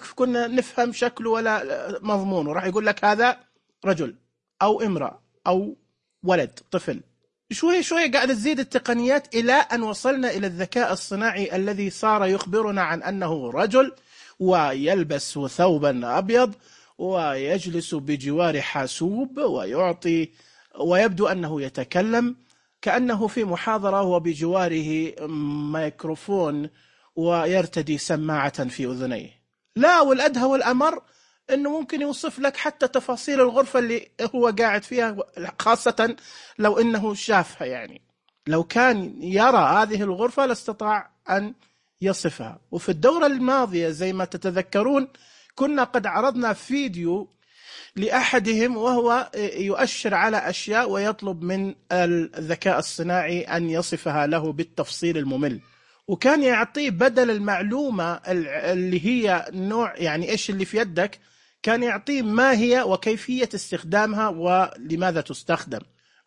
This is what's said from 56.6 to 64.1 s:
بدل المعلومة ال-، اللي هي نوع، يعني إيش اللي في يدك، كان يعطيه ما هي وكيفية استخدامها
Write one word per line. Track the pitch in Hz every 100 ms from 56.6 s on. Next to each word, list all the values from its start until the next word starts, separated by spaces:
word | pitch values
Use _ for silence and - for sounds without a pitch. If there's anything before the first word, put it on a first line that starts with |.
| 233 294 294
بدل | 175 262 233 247
المعلومة | 214 208 190 202 247 285 202 170
ال-، | 170 175 185 151
اللي | 143 165 185 180 180 175
هي | 247 214 180 170
نوع، | 190 190 226 220 -
يعني | 165 151 175
إيش | 214 -
اللي | 196
في | 190 214
يدك، | 226 165 202 - _ _ _ _
كان | - 233
يعطيه | 240 208 240 285
ما | 220 214 262
هي | 240 240 247
وكيفية | 247 185 226 220 - 254 247
استخدامها | 196 - 175 160 202 214